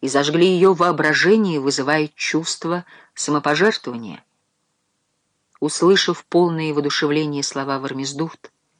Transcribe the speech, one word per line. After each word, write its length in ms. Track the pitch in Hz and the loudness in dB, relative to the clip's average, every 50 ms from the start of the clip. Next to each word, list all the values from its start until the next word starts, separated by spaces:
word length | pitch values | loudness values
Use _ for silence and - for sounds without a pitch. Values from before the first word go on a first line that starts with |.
и 80 | - 135 | -6 -2
зажгли 360 | 127 143 143 147 151 165 175 | 0 0 0 2 2 4 4
её 280 | 190 185 175 180 190 190 | 4 4 6 6 4 4
воображение, 840 | 160 170 180 165 151 151 151 151 - - 175 214 226 214 190 165 147 | 4 2 0 2 2 2 2 2 2 4 4 4 4 4 2 0 0
вызывая 480 | 131 139 135 - 131 135 151 156 151 147 _ | 0 -2 -2 -2 0 0 0 0 0 -2 _
чувство 720 | - - - - 156 160 - - - - 165 175 180 175 - - - - _ - | -8 -6 -2 -2 -2 -2 -4 -8 -8 -6 -6 -6 -6 -6 -12 -20 -20 -20 _ -12
самопожертвования. 1120 | - - - 147 147 139 147 151 147 180 220 208 - - 131 123 117 117 101 76 - _ _ _ _ _ _ _ _ _ _ _ _ _ _ _ _ _ _ _ _ _ _ _ _ _ _ _ - | -10 -6 -2 -2 -2 0 0 0 2 2 2 2 0 -6 -10 -12 -10 -12 -14 -16 -18 _ _ _ _ _ _ _ _ _ _ _ _ _ _ _ _ _ _ _ _ _ _ _ _ _ _ _ -6
Услышав 640 | - 151 - - 170 175 196 185 - - 175 - - | -6 -4 -2 2 4 4 4 4 2 0 -4 -6 -6
полное 460 | - - 170 180 170 165 160 160 156 | -2 0 2 2 2 0 -2 -4 -2
воодушевление 680 | 147 147 143 143 139 - 160 147 147 156 156 151 147 143 | -2 -2 -2 -2 -2 -2 -2 0 0 0 -2 -2 -4 -6
слова 380 | 139 - - 139 135 139 139 135 | -6 -6 -6 -6 -6 -4 -6 -6
Вармездухт, 720 | 131 135 131 135 139 139 139 139 165 160 - - - - _ _ _ _ _ _ | -6 -6 -8 -6 -8 -8 -6 -6 -8 -8 -8 -14 -20 -20 _ _ _ _ _ _